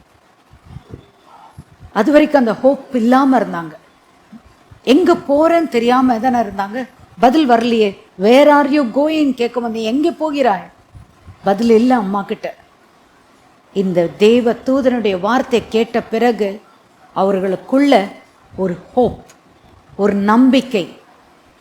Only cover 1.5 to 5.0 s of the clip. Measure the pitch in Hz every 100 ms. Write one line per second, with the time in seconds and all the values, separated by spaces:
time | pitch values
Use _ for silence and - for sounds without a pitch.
1.5 | - - _ - 190 302 294 302 285 233
2.5 | 202 262 269 - 247 226 262 277 254 95
3.5 | 92 165 - _ _ _ _ _ - _
4.5 | _ _ - - 269